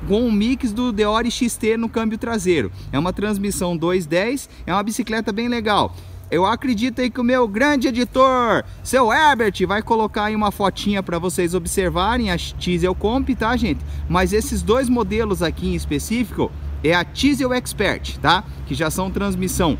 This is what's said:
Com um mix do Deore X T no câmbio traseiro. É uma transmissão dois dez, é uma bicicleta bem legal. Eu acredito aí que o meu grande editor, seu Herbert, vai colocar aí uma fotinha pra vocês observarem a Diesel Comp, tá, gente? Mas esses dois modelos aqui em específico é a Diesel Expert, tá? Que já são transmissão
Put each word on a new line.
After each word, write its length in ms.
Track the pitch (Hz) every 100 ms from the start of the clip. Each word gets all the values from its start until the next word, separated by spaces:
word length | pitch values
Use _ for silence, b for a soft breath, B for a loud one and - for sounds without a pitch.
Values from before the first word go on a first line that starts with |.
| 151
Com 160 | 202
um 100 | 247
mix 400 | 208 220 254 254
do 200 | 208 247
Deore 380 | 202 208 220 240
X 260 | - 240 -
T 200 | 220 226
no 120 | 226
câmbio 300 | 226 220 214
traseiro. 520 | 233 226 180 165 98 B B
É 60 | 131
uma 140 | 175
transmissão 640 | 185 202 202 196 - 180 170
dois 300 | 165 185 160
dez, 420 | 170 214 269 - B -
é 60 |
uma 100 | 180
bicicleta 500 | 208 220 226 220 226
bem 160 | 202 240
legal. 460 | 240 214 202 107 B B B B
Eu 160 | 151
acredito 560 | 190 226 269 214 247 240
aí 80 | 254
que 120 | 262
o 40 |
meu 220 | 240 254 233
grande 400 | 202 285 294 233
editor, 800 | 233 240 254 262 254 240 175 - B
seu 300 | - 262 240
Herbert, 540 | 262 311 262 220 185 175
vai 140 | 202
colocar 440 | 214 226 214 -
aí 100 | 208
uma 160 | 214 208
fotinha 500 | - 196 - 208 202
pra 200 | 190 175
vocês 340 | 180 175 175
observarem 760 | 180 170 - 180 165 190 247 220
a 40 | 175
Diesel 580 | - - - 175 180 180
Comp, 320 | 202 254 269 240
tá, 180 | 208 247
gente? 240 | 214 135 - B B
Mas 240 | 175 185
esses 280 | 208 220 214
dois 280 | 170 240 262
modelos 520 | 247 202 214 226 180
aqui 280 | 170 156 185
em 60 |
específico 760 | 170 - 143 - 226 240 - 131 - - -
é 100 | 147
a 120 | 175
Diesel 480 | - - 269 262 254
Expert, 680 | 247 - - 196 117 - -
tá? 240 | 139 175 - B -
Que 80 |
já 160 | 135 160
são 200 | 165 190
transmissão 680 | 190 202 185 185 - 175 120